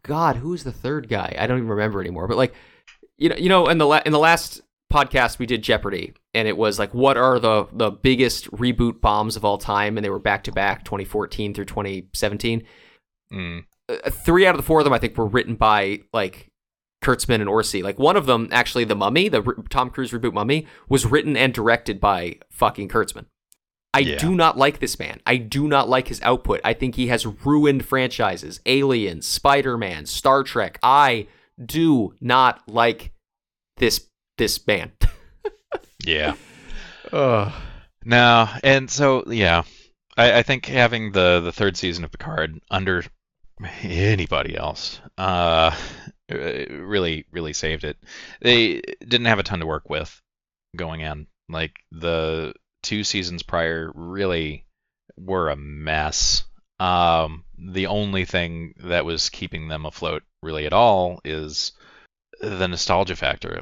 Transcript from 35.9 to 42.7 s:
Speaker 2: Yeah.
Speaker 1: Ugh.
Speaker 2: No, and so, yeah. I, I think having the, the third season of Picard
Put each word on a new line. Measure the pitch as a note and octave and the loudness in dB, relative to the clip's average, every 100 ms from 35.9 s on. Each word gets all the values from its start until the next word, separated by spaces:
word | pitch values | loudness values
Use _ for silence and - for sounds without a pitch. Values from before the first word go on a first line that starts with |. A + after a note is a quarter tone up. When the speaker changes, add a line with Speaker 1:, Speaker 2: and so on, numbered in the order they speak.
| - | -8
Speaker 2:
Yeah. | - D#2 D2+ D2 - - - - - - - | -2 0 -2 -4 -12 -20 -16 -14 -14 -20 -6
Speaker 1:
Ugh. | D3+ C3+ A2 G#2 - - - - _ | 0 2 2 0 -6 -14 -18 -20 _
Speaker 2:
No, | A#2 A#2+ A#2+ A#2 A2 B2 | 0 4 6 6 4 2
and | C3+ C3+ B2+ | 2 2 2
so, | - C#3+ C3 - | 0 2 2 0
yeah. | A2 F#2 E2+ - - _ _ _ - | 0 4 4 0 -10 _ _ _ 4
I, | A#2+ A2+ | 6 6
I | |
think | A2+ C3 - | 2 -2 -2
having | C3+ A#2+ A#2 G#2+ | 2 2 2 -2
the, | F#2+ F2+ F2 | 2 4 4
the | E2+ | 0
third | D#2+ G2+ F#2 | -2 -2 -2
season | F#2 E2+ | -4 -6
of | D#2+ | -10
Picard | - D#2+ D#2+ D#2+ D#2 - | -12 -8 -6 -6 -8 -6